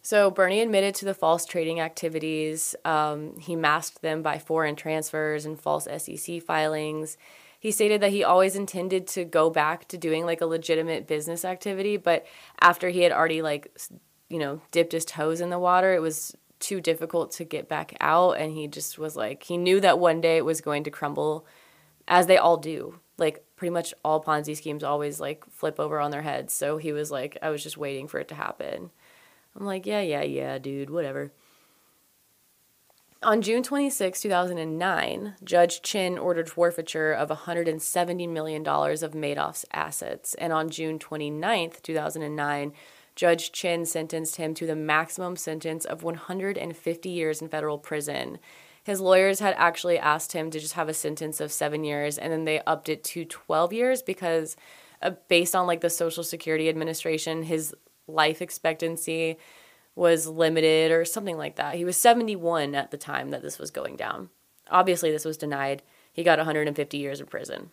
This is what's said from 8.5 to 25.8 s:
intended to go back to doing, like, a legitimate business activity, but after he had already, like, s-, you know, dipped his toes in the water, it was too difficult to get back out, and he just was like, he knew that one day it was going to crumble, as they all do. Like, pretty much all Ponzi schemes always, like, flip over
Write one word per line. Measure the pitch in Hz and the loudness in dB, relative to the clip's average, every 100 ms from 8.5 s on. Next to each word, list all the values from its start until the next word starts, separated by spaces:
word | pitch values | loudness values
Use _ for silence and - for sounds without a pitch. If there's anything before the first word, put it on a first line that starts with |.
| 196 | 2
intended | 196 185 185 185 185 | -4 -4 -2 -2 -2
to | - | -6
go | 170 165 165 | 0 4 4
back | 160 151 170 - | 4 0 -2 -10
to | 180 | -6
doing, | 165 160 170 | -2 -2 0
like, | 165 | -2
a | 165 | 0
legitimate | 165 165 160 165 160 147 | -2 0 0 0 -4 -2
business | 151 151 170 185 | -4 -4 -6 -6
activity, | 185 208 190 202 202 | -6 -6 -4 -2 0
but | 175 165 - - - - | 2 0 -2 -20 -20 4
after | 175 175 185 | 6 6 -2
he | 180 | 4
had | 175 | 4
already, | - 165 160 | 4 2 0
like, | 160 147 - - | -2 -4 -8 -18
s-, | - - _ _ _ | -18 -18 _ _ _
you | 165 | -6
know, | 143 151 - | -4 -6 -2
dipped | 170 170 | 2 2
his | 165 160 | 0 -6
toes | 160 156 165 | -2 -2 0
in | 175 | -2
the | 175 | 0
water, | 180 180 190 | 4 6 6
it | 180 | 4
was | 160 156 - - _ _ | 0 -4 -10 -14 _ _
too | - 196 | -6 -2
difficult | 165 160 165 170 151 | 0 0 0 -2 -2
to | - 160 | -8 -8
get | 151 - | -8 -6
back | 156 160 - | -6 -6 0
out, | 151 160 180 | 4 6 6
and | - 156 | 4 -2
he | 156 147 | -4 -8
just | 147 - - | -8 -10 -8
was | 156 139 | -8 -4
like, | 110 143 | -6 -6
he | - 175 | -6 -2
knew | 180 196 | 4 6
that | 190 160 | 6 6
one | 175 160 | 6 6
day | 165 165 | 4 4
it | |
was | 147 156 | 2 -2
going | - 147 | -2 -4
to | 151 | -4
crumble, | - 147 147 151 156 - - _ _ _ _ - | -6 -4 -2 -2 -2 -8 -20 _ _ _ _ 6
as | 180 175 | 6 10
they | 185 | 8
all | 170 165 | 8 4
do. | 151 156 - - _ - | 0 -8 -10 -14 _ 0
Like, | 160 - _ _ | 0 0 _ _
pretty | 175 | -4
much | 175 170 - | -2 -4 -4
all | 151 156 | 0 0
Ponzi | 156 151 147 151 | 2 0 0 -8
schemes | 156 147 | -8 -6
always, | 143 147 147 147 | -2 -2 -2 -4
like, | 143 151 - | -8 -8 -14
flip | - 156 | -4 -4
over | 151 | -2